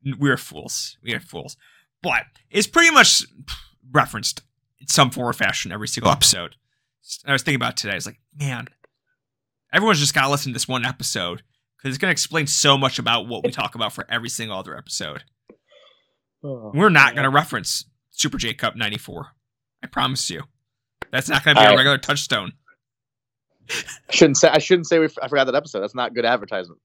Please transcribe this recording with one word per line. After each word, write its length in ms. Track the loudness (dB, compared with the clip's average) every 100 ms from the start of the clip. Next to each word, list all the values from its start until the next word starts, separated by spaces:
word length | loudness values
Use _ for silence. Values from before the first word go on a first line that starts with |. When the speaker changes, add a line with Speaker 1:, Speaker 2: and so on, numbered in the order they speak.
| -8
Speaker 1:
N-, 100 | -4
we 100 | 0
were 80 | 0
fools. 600 | -4 -16 -12 -10 -10 -12
We 120 | -10
are 60 | -10
fools. 360 | -10 -14 -14 -18 _ _ _ _
But 220 | -4 -4 -4 _ _
it's 160 | -2 0
pretty 240 | 4 4
much 320 | 6 6 4 -2 _ -16 -16 -16 _ _
referenced 520 | -2 -2 -4 -8 -10 _ _ _ _
in 100 | -4
some 220 | 2 2
form 180 | 2 -6
or 40 |
fashion 400 | -2 -2 -2 -6
every 160 | -8 -8
single 240 | -2 0
episode. 440 | 4 2 2 -4 _ _ _ _ _
S-, 180 | _ -16 -2
I 60 |
was 100 | -2
thinking 140 | 0 -2
about 160 | -2
it 40 | -4
today. 180 | -6 -6
It's 80 |
like, 160 | -8 -14 _ -10
man, 280 | -8 -8 -12 _ _ _ _ _ _ _ _ _ _
everyone's 280 | 0 2 2
just 120 | 2
gotta 160 | 2 0
listen 220 | 0 -4
to 20 |
this 140 | -6 -4
one 160 | -4
episode 580 | -4 -6 -6 -6 -6 -8 _ _ _ _
'cause 100 | -8
it's 80 | -4
gonna 120 | -2
explain 340 | -2 -2 -2 -2
so 300 | -2 -2 -2
much 220 | -2 -4
about 280 | -4 -4 -4
what 180 | -6
we 60 | -8
talk 240 | -6 -8
about 200 | -6 -8
for 100 | -8 -8
every 180 | -8 -6
single 300 | -10 -10 -10
other 180 | -12 -16
episode. 480 | -12 -10 -10 -12 -18 _ _ -20 _ _ _ _ _ _ _ _
Speaker 2:
Oh, 280 | -12 -12 -8
Speaker 1:
We're 160 | 2 4
not 240 | 6 6
Speaker 2:
man. 20 | 4
Speaker 1:
gonna 60 | 2
reference 560 | 2 0 -6 -6 -6 -8 _ _
Super 260 | -4 -4 -2
J 160 | -6
Cup 240 | -4 -4 -2
ninety-four. 520 | -6 -6 -12 -14 -14 _ _ _ _ _
I 40 | -10
promise 420 | -4 -2 -2 -6
you. 140 | -8 -12 _ _ _ _ _ -8
That's 140 | -6 -2
not 160 | 0
gonna 100 | 4
be 60 | 8
a 20 |
Speaker 2:
All 80 | 8
right. 60 | 8
Speaker 1:
regular 200 | 6 2
touchstone. 560 | 0 -2 0 -4 -4 -14 _ _ _ _ _ _ _ _ _ _ _
Speaker 2:
I 420 | -12 -12 -18 _
shouldn't 240 | 6 6 8
say, 120 | 6
I 100 | 6
shouldn't 300 | 4 2 4
say 100 | 2
we 60 |
f-, 120 | 2 -2
I 60 | -2
forgot 160 | 0
that 100 | 2
episode. 240 | 0 -2 -6
That's 160 | -6
not 180 | -4 -4
good 120 | -2
advertisement. 560 | 0 0 -2 -8 -8 -16